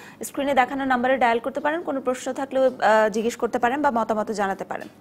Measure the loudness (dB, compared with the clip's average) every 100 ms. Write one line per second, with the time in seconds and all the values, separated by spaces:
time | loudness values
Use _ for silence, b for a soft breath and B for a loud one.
0 | B B -12 -4 0 2 2 0 0 0
1 | 2 2 2 2 -2 -4 -2 -2 -4 -4
2 | -2 -4 -4 -6 -4 2 2 4 4 4
3 | 4 2 -2 -2 -2 0 0 2 0 0
4 | 0 -2 -2 -2 -2 -4 -6 -10 -12 -18